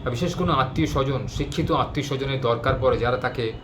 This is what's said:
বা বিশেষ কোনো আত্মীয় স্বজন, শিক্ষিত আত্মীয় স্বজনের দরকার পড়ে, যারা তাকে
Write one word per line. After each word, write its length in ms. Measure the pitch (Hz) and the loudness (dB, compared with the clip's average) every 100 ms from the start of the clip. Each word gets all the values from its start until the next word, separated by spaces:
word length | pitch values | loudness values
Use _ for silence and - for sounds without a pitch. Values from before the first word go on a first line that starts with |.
বা 80 | 127 | -4
বিশেষ 240 | 117 175 - | -2 -2 0
কোনো 180 | 175 | 2
আত্মীয় 340 | 139 131 - 156 | 2 0 0 0
স্বজন, 400 | 143 135 131 104 | 2 0 -2 -4
শিক্ষিত 440 | - 143 - 151 | -4 -4 -2 0
আত্মীয় 360 | 151 123 - 135 | 2 0 -2 -2
স্বজনের 340 | 135 135 135 | -2 -2 0
দরকার 320 | 123 117 135 120 | 2 2 2 2
পড়ে, 160 | 127 117 | 2 2
যারা 200 | 117 123 | 2 0
তাকে 340 | 123 123 110 110 | -2 -2 -4 -4